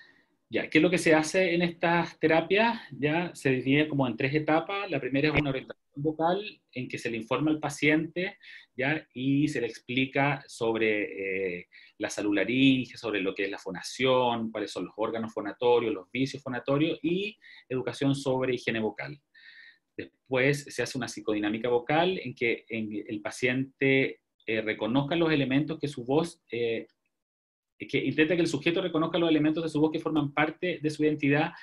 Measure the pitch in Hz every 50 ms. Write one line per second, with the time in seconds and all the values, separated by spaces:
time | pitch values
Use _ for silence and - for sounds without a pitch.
0 | - - _ _ _ _ _ _ _ _ 110 101 - - - 156 160 175 180 170
1 | - 170 156 156 156 - - 190 190 170 170 175 175 170 170 - 180 170 170 170
2 | 170 - - _ - 156 160 165 165 165 185 208 226 233 233 - - - 139 110
3 | 135 147 156 170 180 170 - - - - 131 127 - 135 135 147 156 151 151 139
4 | 131 123 107 - 135 135 143 156 151 156 156 165 165 - 196 196 - 196 156 135
5 | 127 127 135 139 151 151 151 156 151 139 127 131 117 110 - - _ _ _ 143
6 | 147 156 156 - 160 170 185 202 214 208 - _ _ _ - 123 123 - - -
7 | - 117 117 113 113 - 131 135 147 156 151 151 147 135 143 - 147 151 151 160
8 | 165 170 - 180 180 202 - _ - - - - - _ _ 123 127 139 156 160
9 | - _ _ 123 131 135 139 139 151 147 - 120 117 110 - - - - 123 131
10 | 131 131 - 139 139 143 139 139 - - - - 120 113 110 113 113 110 107 104
11 | 101 - - 95 98 98 95 98 95 92 87 87 - _ - - - - _ -
12 | 104 101 - - 101 104 101 98 95 113 123 131 135 135 131 131 120 - - -
13 | 120 110 101 101 95 95 92 - 98 98 98 - - 95 90 85 - - - -
14 | 127 131 127 127 123 120 117 117 113 107 110 107 101 - - 107 90 - - 104
15 | 110 107 113 113 110 110 - 110 101 101 - - 123 120 120 117 117 110 101 92
16 | - - - 127 135 135 - 135 - 131 123 120 - 135 139 143 156 165 156 -
17 | - 160 175 190 202 214 - _ _ - - - _ _ 127 127 - 120 117 -
18 | 139 139 139 139 - 139 131 131 127 127 127 120 - 123 117 113 107 104 - -
19 | 67 69 73 - _ _ _ - - - - - - - _ _ _ _ _ -
20 | - - _ _ _ _ 131 123 127 139 143 143 - - - - 120 - - 127
21 | 120 113 - 104 104 110 107 104 104 104 110 113 113 123 120 120 120 - 151 160
22 | 175 185 190 180 - 127 127 - 123 117 101 - - _ 113 113 110 104 107 104
23 | - - 107 107 - 107 - - 123 123 123 131 135 135 - _ 139 135 135 135
24 | 131 - - - _ _ _ _ _ - 113 110 107 107 107 - 110 110 120 139
25 | 143 139 175 165 170 160 156 143 135 123 131 143 151 151 160 156 - 143 - 127
26 | 117 123 135 156 170 170 - _ _ _ 113 117 120 117 113 107 110 - _ _
27 | _ _ _ _ _ _ _ _ _ _ _ _ _ _ _ _ 104 - - 131
28 | - 131 131 147 160 156 185 170 165 160 - 143 - 170 170 190 180 175 165 156
29 | 165 160 - 175 170 165 156 151 151 156 156 165 165 156 156 147 156 160 156 160
30 | 160 160 156 151 143 139 - 151 151 156 - - 180 180 165 - 143 151 147 -
31 | 151 151 151 147 143 139 143 147 160 175 - -